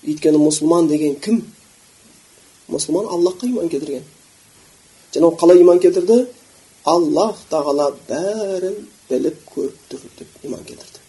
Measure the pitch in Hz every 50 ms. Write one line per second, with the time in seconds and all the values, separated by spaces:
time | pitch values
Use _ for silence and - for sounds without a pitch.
0 | - 151 151 151 - 160 151 151 151 151 151 - 151 160 170 175 170 151 151 151
1 | 151 147 139 139 - 208 226 214 - - - _ _ _ _ _ _ _ _ _
2 | _ _ _ _ _ _ _ _ _ _ _ _ _ - - - - - 156 180
3 | 220 - 175 170 175 180 180 - 247 247 254 202 170 170 160 139 151 151 139 123
4 | - - _ _ _ _ _ _ _ _ _ _ _ _ _ _ _ _ _ _
5 | _ _ - 135 160 170 165 - 170 170 180 180 175 175 175 180 180 175 175 190
6 | 175 185 226 247 262 247 - _ _ _ _ _ _ _ _ _ _ 147 165 175
7 | 170 151 147 160 202 220 202 - - _ 156 156 143 147 143 143 147 143 139 -
8 | - - 127 147 180 196 214 220 208 196 190 180 180 185 - 104 107 - _ _
9 | _ _ 127 123 - 156 156 - _ - - 135 135 139 - _ _ _ - 131
10 | - - _ - 123 - _ _ - - - - - - - - - - - -
11 | _